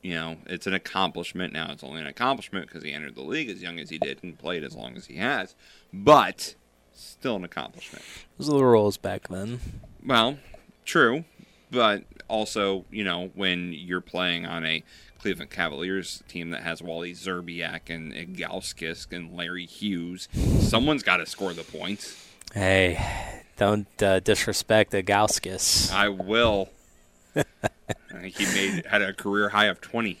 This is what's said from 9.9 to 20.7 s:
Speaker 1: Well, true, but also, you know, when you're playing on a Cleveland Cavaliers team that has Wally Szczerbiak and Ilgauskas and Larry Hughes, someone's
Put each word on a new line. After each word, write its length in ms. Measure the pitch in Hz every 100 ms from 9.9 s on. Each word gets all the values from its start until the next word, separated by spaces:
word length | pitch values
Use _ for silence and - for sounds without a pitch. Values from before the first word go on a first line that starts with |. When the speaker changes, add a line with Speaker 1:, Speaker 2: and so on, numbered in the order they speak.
| -
Speaker 1:
Well, 360 | - 123 117 139 - - - _ -
true, 400 | 170 120 143 165 _ - _ _
but 340 | 123 110 101 - - -
also, 580 | 110 107 110 101 98 -
you 140 | 107
know, 260 | 98 87 92 92
when 380 | 95 90 87
you're 280 | 78 87 90
playing 460 | - 90 90 85 87
on 180 | 85 82
a 180 | 80 - - - -
Cleveland 320 | 107 85 73
Cavaliers 720 | - 85 73 92 95 85 - -
team 220 | 90 85
that 140 | 85
has 180 | 87 82
Wally 320 | 85 82 90
Szczerbiak 760 | 85 90 90 85 85 82 87 -
and 220 | 82 80
Ilgauskas 960 | 57 87 185 82 92 - - 82 82 -
and 240 | 90 82 87
Larry 300 | 87 90 85
Hughes, 600 | - 104 90 85 92 - - - -
someone's 420 | -